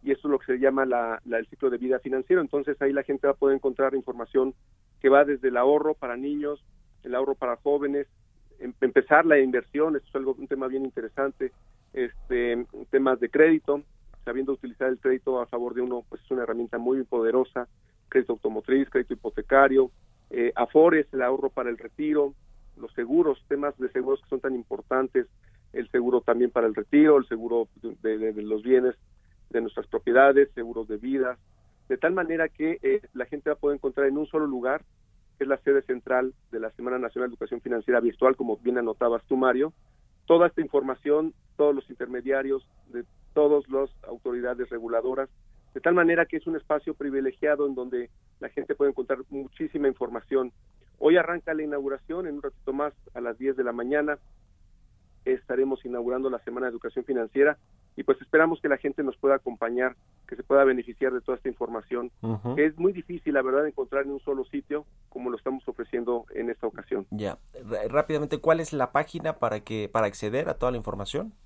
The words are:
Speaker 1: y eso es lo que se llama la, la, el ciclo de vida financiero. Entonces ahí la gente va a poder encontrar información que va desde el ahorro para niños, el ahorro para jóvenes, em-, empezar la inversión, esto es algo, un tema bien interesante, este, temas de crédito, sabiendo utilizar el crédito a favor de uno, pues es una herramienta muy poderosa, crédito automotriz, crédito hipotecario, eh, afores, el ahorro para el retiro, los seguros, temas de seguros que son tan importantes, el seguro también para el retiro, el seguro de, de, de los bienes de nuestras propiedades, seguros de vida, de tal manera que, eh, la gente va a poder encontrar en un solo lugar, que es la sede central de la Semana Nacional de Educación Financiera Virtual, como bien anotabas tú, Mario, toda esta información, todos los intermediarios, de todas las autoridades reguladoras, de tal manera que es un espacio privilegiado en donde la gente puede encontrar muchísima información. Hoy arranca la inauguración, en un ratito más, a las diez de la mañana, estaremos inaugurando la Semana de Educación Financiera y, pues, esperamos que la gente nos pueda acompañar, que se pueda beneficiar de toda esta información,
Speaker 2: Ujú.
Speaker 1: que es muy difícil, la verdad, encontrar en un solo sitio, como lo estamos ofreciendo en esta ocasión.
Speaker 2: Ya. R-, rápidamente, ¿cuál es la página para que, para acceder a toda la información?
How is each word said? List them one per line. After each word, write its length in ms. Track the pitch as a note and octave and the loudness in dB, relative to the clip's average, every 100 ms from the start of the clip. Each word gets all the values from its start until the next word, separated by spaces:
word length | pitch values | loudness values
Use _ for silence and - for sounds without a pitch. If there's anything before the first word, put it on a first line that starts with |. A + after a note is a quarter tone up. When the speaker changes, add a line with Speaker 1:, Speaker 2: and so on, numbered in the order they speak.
Speaker 1:
y 100 | - | -2
eso 160 | C#3 D3+ | -2 0
es 40 | |
lo 80 | C#3 | -2
que 60 | - | 0
se 140 | B2+ | 2
llama 260 | C3+ C3+ C3 | 2 2 0
la, 360 | A#2+ A#2 A2+ - | 0 -2 -6 -4
la, 140 | A#2 | -4
el 80 | A2 | -4
ciclo 220 | - C3+ | -4 -2
de 80 | A#2+ | -2
vida 220 | B2+ C3 | -2 -2
financiero. 420 | C3+ C3 C3 F3+ | -2 -4 0 0
Entonces 400 | D3 D3 C#3 C#3+ | 0 -4 -4 -2
ahí 120 | C#3 | 0
la 100 | C#3 | 0
gente 240 | C3+ C#3 C#3 | -2 0 0
va 60 | |
a 20 | C#3 | 2
poder 220 | C#3 C3+ | 2 2
encontrar 360 | C3+ B2 C3+ | 0 0 0
información 600 | C3+ B2+ A#2+ A#2 C3+ C3 - _ _ _ _ | 0 -6 -10 -2 0 0 -2 _ _ _ _
que 80 | - | 6
va 160 | C#3 C#3+ | 6 6
desde 240 | C#3 C3 | 2 0
el 80 | B2 | 2
ahorro 360 | B2+ D3+ D3+ | 4 4 2
para 220 | D3 C3 A#2+ | -4 -6 -6
niños, 480 | C#3 D3 D3 D3 _ _ _ _ | -4 -4 -6 -8 _ _ _ _
el 100 | B2+ | -6
ahorro 220 | B2 C3+ C3+ | -2 -2 -2
para 220 | B2+ A#2+ | -4 -4
jóvenes, 500 | - D3 C#3+ C#3+ C#3 _ _ _ _ - | 0 0 0 -2 -4 _ _ _ _ -16
em-, 140 | B2 - | -14 -2
empezar 460 | C3 C#3 - D3+ E3 | 2 4 6 4 6
la 120 | D3 | 6
inversión, 600 | C3 B2+ A#2+ C#3+ D#3 D3+ | 6 2 -4 -2 0 0
esto 100 | - | -4
es 80 | C#3 | -6
algo, 180 | C3+ C3 | -4 -6
un 100 | C3+ | -6
tema 200 | C#3 C3 | -6 -4
bien 180 | C3 C3+ | -4 -6
interesante, 680 | B2+ A2+ - C#3 C#3 C3 _ _ _ _ | -8 -10 -4 -6 -4 -8 _ _ _ _
este, 760 | - A#2+ - - B2 A#2+ A#2+ B2 - G#2+ | -6 -6 -6 -6 -2 -2 -2 -6 -12 -2
temas 300 | C3+ C3+ B2+ | 2 4 2
de 100 | A#2 | 0
crédito, 520 | - D#3 D#3+ - C#3+ C#3+ - - - | 6 6 6 2 -4 -4 -20 -20 -16
sabiendo 300 | - B2 C3+ | -8 -6 -4
utilizar 340 | C3+ B2+ A2+ C3 | -6 -8 -4 -4
el 120 | B2+ | -2
crédito 420 | C3 B2+ - B2+ | 0 0 0 -4
a 60 | A#2+ | -4
favor 260 | A#2 A#2+ | -6 -6
de 80 | A#2+ | -4
uno, 240 | B2+ B2 - | -4 -4 -10
pues 140 | A2+ | -20
es 100 | _ | _
una 120 | C3 | -6
herramienta 340 | A#2 A2+ A#2 A#2 | -4 -4 -4 -4
muy 260 | A#2+ C3 | -2 -2
poderosa, 640 | B2+ B2 A2+ B2 C3 - A#2+ _ _ _ _ | -2 0 2 2 0 -4 -10 _ _ _ _
crédito 260 | C3+ A#2+ | -2 0
automotriz, 560 | A#2 G#2+ A2 - C3+ C#3 | -4 -4 -6 0 0 2
crédito 240 | C3 B2 | -2 -2
hipotecario, 800 | B2 - - - C3+ C#3 C3+ C3 _ _ _ _ | -6 -8 -8 2 6 6 6 2 _ _ _ _
eh, 240 | B2+ A#2+ - | -2 -2 0
afores, 500 | A#2+ D3+ E3 D#3+ C#3+ | 2 6 6 6 0
el 100 | C3+ | -2
ahorro 280 | B2+ C3+ C3+ | -2 -2 -4
para 200 | - B2 | -4 -6
el 80 | A#2 | -6
retiro, 560 | - - D3+ D3+ C#3+ C#3 - - - - | -12 -6 -2 0 0 -2 -20 -20 -20 -18
los 160 | A#2 | -16
seguros, 500 | - A#2 D3+ D#3+ C3 _ | -8 0 2 2 0 _
temas 280 | C#3+ C#3+ C#3 | -2 -2 -4
de 140 | B2+ | -4
seguros 300 | - B2+ C3+ | -4 -2 -2
que 80 | _ | _
son 100 | C3 | -6
tan 160 | C3+ B2+ | -4 -6
importantes, 720 | A#2 G#2+ - C3 C3 C3 A#2+ _ - - _ - | -6 -12 -4 -2 0 -2 -4 _ -20 -20 _ -10
el 140 | A#2 | -4
seguro 300 | B2 B2 B2 | -2 2 0
también 300 | - A#2 A#2+ | 2 2 2
para 160 | B2 A#2 | 2 0
el 60 | |
retiro, 440 | G#2+ G#2 D3 D#3 D3 | 0 2 6 8 8
el 100 | C3 | 4
seguro 400 | A#2 A2+ A#2 A2 _ A#2 - | -6 -2 -2 -2 _ -14 -6
de, 160 | A2 A2 | -4 -2
de, 160 | A2 | -2
de 80 | G#2+ | -4
los 220 | G#2+ G#2+ | -4 -4
bienes 320 | A2+ B2+ B2+ - _ _ _ _ - | 4 4 4 -2 _ _ _ _ -6
de 120 | A#2+ | -4
nuestras 260 | A2+ - A2 | -4 -8 -6
propiedades, 600 | A2+ - B2 C#3 C#3 C#3 - | -4 2 6 8 8 4 2
seguros 320 | A#2 A#2 G#2+ | -8 -8 -8
de 100 | G#2 | -8
vida, 400 | A#2+ C3+ B2+ B2+ _ _ _ _ _ | -4 -2 -2 -6 _ _ _ _ _
de 100 | B2+ | -2
tal 160 | D#3+ | 0
manera 360 | F#3 E3 E3 D#3+ | 0 -2 -2 -4
que, 300 | - D#3 E3 | -2 -4 -2
eh, 200 | C3+ C3+ - | 0 0 -2
la 120 | B2+ B2 | -10 -8
gente 240 | D3 D3+ | -6 -4
va 60 | D3 | -2
a 40 | |
poder 160 | C#3+ C#3+ | 0 0
encontrar 320 | C#3 B2+ C#3 | -4 0 0
en 100 | C#3 | 0
un 80 | D3+ | -2
solo 220 | D#3 D3+ | -2 -2
lugar, 360 | B2+ B2 D3 - _ _ _ _ _ | -2 -2 -4 -6 _ _ _ _ _
que 60 | |
es 40 | C3+ | -2
la 100 | C3+ | 0
sede 240 | - C#3 | 4 2
central 500 | - B2 - B2+ C3 - _ | 2 -6 0 0 0 -6 _
de 80 | A2+ | -8
la 120 | A2 | -8
Semana 260 | _ A#2+ B2+ | _ -6 -4
Nacional 320 | A#2+ B2 B2+ | -4 -4 -6
de 40 | |
Educación 280 | A#2+ A2+ A#2+ | -6 -8 -8
Financiera 380 | A#2+ A#2+ G#2+ B2 | -4 -4 2 2
Virtual, 360 | A#2 - C3 C3+ | 2 2 2 2
como 220 | B2 G#2+ | -2 -4
bien 200 | A#2+ B2 | -2 -2
anotabas 440 | A#2+ G#2+ A#2+ A#2 _ | -2 -2 0 -2 _
tú, 100 | C3 | 0
Mario, 360 | C3 B2+ D3+ _ _ _ _ _ _ | 2 2 -2 _ _ _ _ _ _
toda 220 | E3+ E3+ | 4 6
esta 140 | - | 2
información, 720 | D#3 C#3+ C3+ C3 D3 D3 D#3+ - _ _ | 0 0 0 -6 0 0 0 -6 _ _
todos 180 | D3 C#3+ | 2 2
los 140 | - | -4
intermediarios, 800 | C3 B2 B2 B2 C3+ C3+ C3+ _ _ _ | -12 -10 -8 -4 -2 -2 -4 _ _ _
de 160 | A#2+ A#2+ _ - | -14 -14 _ -6
todas 340 | - D3 D3 C#3 | 2 4 4 2
las 200 | C3 C3+ - - | -2 -4 -6 -16
autoridades 600 | A#2+ C3 B2 B2 B2 B2 | -10 -6 -4 -4 -6 -6
reguladoras, 600 | A#2 A#2 A#2 B2 C3 C3+ _ - - _ | -8 -4 -2 -2 -4 -6 _ -20 -20 _
de 80 | C3+ | -2
tal 120 | D#3+ | 2
manera 320 | F3 E3+ E3+ E3 | 4 4 4 2
que 120 | D#3+ | -2
es 100 | E3+ | -4
un 80 | D#3+ | -6
espacio 380 | - D3+ D3+ | -2 -2 -2
privilegiado 760 | D3+ C#3+ C3+ C3+ B2+ D3+ D3 C#3+ | -6 -4 -2 -4 -2 -2 0 0
en 80 | C3 | -4
donde 340 | B2+ B2 A#2+ _ _ _ | -6 -6 -8 _ _ _
la 100 | C3 | -10
gente 260 | - - C#3+ | -8 -6 0
puede 160 | C#3+ | 0
encontrar 280 | C3+ B2+ C3 C3 | 0 -4 -4 -6
muchísima 600 | C#3 C3+ - D#3+ D#3 C#3+ | -10 -12 -8 -8 0 -2
información. 640 | C3 A#2+ A#2+ - C3+ B2+ - - _ _ _ | 0 -6 -6 -2 -2 -2 -8 -20 _ _ _
Hoy 180 | D#3 F3 | 4 4
arranca 360 | E3 E3+ D#3+ | 4 -4 -4
la 100 | D#3+ | -6
inauguración, 640 | D3+ C#3+ C#3 C3+ - E3 F3+ | -4 -4 -6 -8 -8 -8 -8
en 80 | C#3+ | -8
un 60 | |
ratito 300 | C#3+ - - | -10 -10 -8
más, 220 | C3+ D3 - - | -4 -6 -8 -18
a 60 | A#2+ | -10
las 180 | A#2+ A2+ | -8 -4
diez 200 | C3 C3 | -4 -2
de 60 | B2 | -2
la 80 | |
mañana, 440 | A#2+ A#2+ D3 D3+ D3 - - _ _ - _ _ _ _ _ - | -2 -2 -2 -2 -4 -10 -20 _ _ -20 _ _ _ _ _ -4
estaremos 580 | B2+ _ B2+ C3+ C3 | -4 _ -2 -2 -2
inaugurando 460 | B2+ B2 A#2+ B2+ C3 | -6 -6 -4 -2 -4
la 100 | B2 | -4
Semana 280 | - A#2+ B2+ | -8 -6 -6
de 40 | |
Educación 320 | A#2 A#2 B2+ | -6 -8 -8
Financiera 540 | B2 B2+ A2+ - C#3+ D3 _ _ _ - | -4 -2 -2 2 2 2 _ _ _ -12
y, 60 | |
pues, 180 | - C3 | -2 -2
esperamos 400 | - D#3 D#3+ E3 | 2 2 4 2
que 80 | D3 | -2
la 80 | C3+ | -2
gente 260 | C#3+ C#3 | -2 -4
nos 140 | C#3 - | -6 0
pueda 180 | C#3 C3+ | 2 2
acompañar, 600 | B2+ A#2 A2+ A#2+ B2+ A#2+ _ _ - | 0 -6 -4 0 -2 -4 _ _ -18
que 80 | A#2 | -16
se 80 | |
pueda 200 | - C#3 | 0 4
beneficiar 500 | C#3 B2+ A#2+ A2+ C3 | 4 2 -4 -4 -2
de 80 | B2+ | -2
toda 160 | - B2+ | -4 -6
esta 120 | C3+ | -6
información, 600 | A#2 A#2 A#2 - B2 B2 _ | -6 -6 -6 -8 -8 -8 _
Speaker 2:
Ujú. 340 | A2+ A2 A2 C#3 | -6 -6 -6 0
Speaker 1:
que 100 | D3+ | 0
es 100 | D#3 | 2
muy 160 | F3+ | -2
difícil, 400 | F3+ - F3 D3+ | -2 -10 -10 -2
la 80 | C#3+ | -2
verdad, 240 | C3 C3+ D3+ | 0 0 -2
encontrar 380 | - C3 C#3 C#3 | -4 -4 -4 -4
en 60 | |
un 80 | C#3 | -8
solo 260 | - C3+ C3 | -6 -6 -6
sitio, 400 | C#3+ - D3 D3+ _ _ | -10 -8 -10 -10 _ _
como 200 | C3 B2 | -10 -8
lo 80 | A#2 | -8
estamos 300 | - C3 - | -8 -8 -10
ofreciendo 580 | A#2+ A2+ B2 A#2+ A#2+ A2+ | -10 -6 -6 -4 -4 -6
en 160 | - A#2 | -8 -8
esta 180 | A#2 A#2 | -6 -8
ocasión. 380 | - G#2+ G#2+ G2 | -8 -8 -8 -6
Speaker 2:
Ya. 280 | G#2+ G#2 - - | -8 -8 -8 -16
R-, 340 | - G2+ A2 G#2+ | -20 -8 -6 -2
rápidamente, 500 | C3+ D3+ D3+ D3 D3+ | -2 -2 -4 -4 -4
¿cuál 220 | - E3 | 2 2
es 120 | D#3+ | 0
la 200 | D3+ B2 | -2 0
página 480 | C#3+ D#3 E3+ D#3 D#3 | 0 -2 -6 -6 -2
para 220 | A#2 G#2+ | -2 -2
que, 280 | - A2+ G#2 | -6 -8 -4
para 160 | A#2 G#2+ | 0 0
acceder 400 | G2 G#2+ B2 E3+ | -2 -4 -2 -4
a 60 | - | -2
toda 160 | B2 | -2
la 60 | B2 | -2
información? 560 | A2+ G2+ G2+ C#3+ G#3+ - | -6 -8 -6 -6 -8 -12